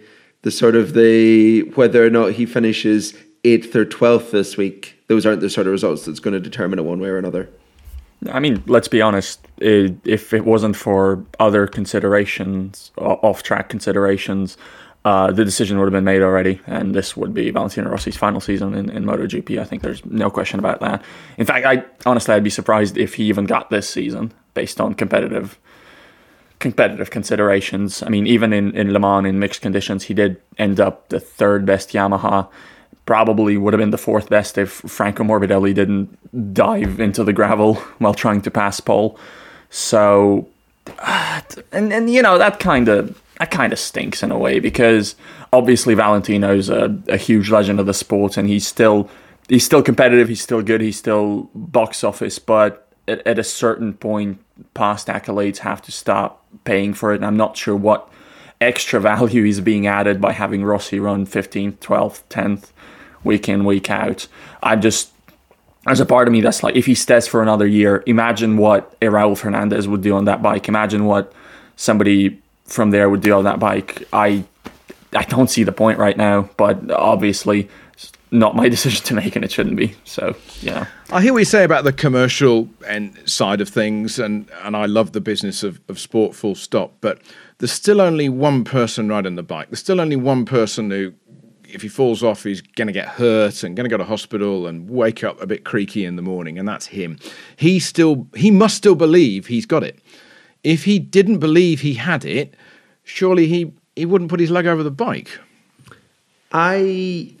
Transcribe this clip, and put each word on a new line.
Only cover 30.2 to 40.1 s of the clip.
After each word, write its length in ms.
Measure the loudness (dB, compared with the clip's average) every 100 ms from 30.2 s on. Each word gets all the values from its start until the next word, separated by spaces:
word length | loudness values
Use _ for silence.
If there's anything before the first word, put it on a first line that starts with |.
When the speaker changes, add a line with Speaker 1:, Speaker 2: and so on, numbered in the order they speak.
| 0 0 _ -4
Speaker 2:
end 240 | -2 2
up 260 | 0 0 _
the 140 | -8
third 440 | -8 0 2 2 2
best 260 | 0 -2
Yamaha. 580 | -2 0 0 0 -2 -4 -14 -20 -20 _ _ -2
Probably 520 | 2 2 2 2 2
would 160 | 2
have 60 | 2
been 100 | 0
the 60 | -2
fourth 320 | -2 -2 2
best 280 | 0 0 -4
if 120 | -4
Franco 540 | -6 -18 -4 -4 -2
Morbidelli 500 | 0 0 2 2 2
didn't 800 | 2 0 0 -4 -10 -14 -10 -4
dive 460 | 0 2 2 -4 -2
into 240 | -2 0
the 100 | 0
gravel 420 | 2 2 4 2 2
<laughs> 220 | -4 -2
while 140 | 0
trying 280 | 2 0 0
to 100 | -2
pass 300 | -2 -2 -4
Pole. 360 | 0 0 0 -4 -20 -20 -20 -20 _
So, 800 | -10 0 4 6